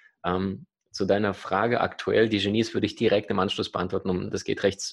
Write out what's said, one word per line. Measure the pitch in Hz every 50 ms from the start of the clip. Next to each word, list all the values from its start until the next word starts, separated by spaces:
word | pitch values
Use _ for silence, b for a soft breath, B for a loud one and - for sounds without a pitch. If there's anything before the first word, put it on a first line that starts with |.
| b b b b -
Ähm, | 90 90 92 95 98 95 95 - - _ _ _ _
zu | - - 101
deiner | 95 98 101 107 101 92
Frage | - - - 92 95 107 120 120 113
aktuell, | 110 95 - - - 98 104 107 113 113
die | 110 101
Genies | 95 101 101 113 113 - -
würde | 113 104
ich | 104 -
direkt | - 117 107 101 104 107 -
im | 104 98
Anschluss | 107 101 - - 101 -
beantworten, | - 101 92 95 95 95 - 95
um, | 92 92 95 98
das | - 95 -
geht | - - - -
recht | 98 95 - - -